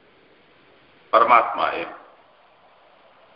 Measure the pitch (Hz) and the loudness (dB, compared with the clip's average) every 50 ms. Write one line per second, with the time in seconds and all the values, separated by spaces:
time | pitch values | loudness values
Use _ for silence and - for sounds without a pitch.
0 | _ _ _ _ _ _ _ _ _ _ _ _ _ _ _ _ _ _ _ _ | _ _ _ _ _ _ _ _ _ _ _ _ _ _ _ _ _ _ _ _
1 | _ - - 113 117 117 120 113 113 - - 92 80 73 - - - - - - | _ 0 0 2 4 4 4 2 2 0 -4 -6 -6 -6 -6 -8 -12 -12 -16 -20
2 | - - - _ _ _ _ _ _ _ _ _ _ _ _ _ _ _ _ _ | -20 -20 -20 _ _ _ _ _ _ _ _ _ _ _ _ _ _ _ _ _
3 | _ _ _ _ _ _ _ | _ _ _ _ _ _ _